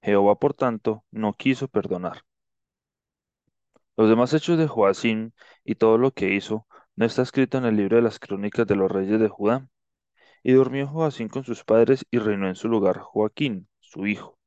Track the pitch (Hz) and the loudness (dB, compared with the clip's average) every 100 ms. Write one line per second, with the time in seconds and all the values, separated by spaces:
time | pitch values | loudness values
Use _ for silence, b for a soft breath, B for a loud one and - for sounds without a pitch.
0 | - 101 101 104 143 - 131 113 - 107 | 2 2 4 2 0 0 -4 -2 -4 -6
1 | _ 113 107 101 131 131 135 - 95 92 | _ -6 -4 -2 -2 -2 -2 -4 -4 -6
2 | 87 - _ _ _ _ _ _ _ _ | -6 -10 _ _ _ _ _ _ _ _
3 | _ _ _ _ _ _ _ _ _ - | _ _ _ _ _ _ _ _ _ 2
4 | 110 113 123 156 - 170 156 117 98 98 | 4 4 2 0 0 0 0 2 2 2
5 | 117 110 113 _ b b - 117 110 113 | -2 -2 -8 _ b b -8 2 4 4
6 | 131 - 95 98 - 107 - b b - | 2 0 -2 -2 -4 -8 -8 b b -4
7 | 113 - 127 - 131 135 123 107 98 113 | -2 0 -2 0 0 0 -2 0 2 2
8 | 117 104 - 98 101 - 107 98 95 95 | 2 -4 -10 -8 -6 -4 0 0 0 -2
9 | 95 107 110 - 101 123 131 _ _ _ | -2 0 0 0 -2 -2 -6 _ _ _
10 | _ _ b b - 131 131 135 139 156 | _ _ b b 2 4 4 0 -6 -2
11 | 160 135 113 131 131 113 - 110 117 131 | -4 -4 -8 -8 -8 -10 0 4 4 2
12 | - 120 110 101 98 92 113 113 98 92 | 0 -2 -2 -2 -4 -4 -2 0 0 -2
13 | - - 107 - 147 98 90 _ _ - | -6 -4 -4 -2 -6 -6 -12 _ _ -8
14 | 98 101 - _ | -4 -4 -8 _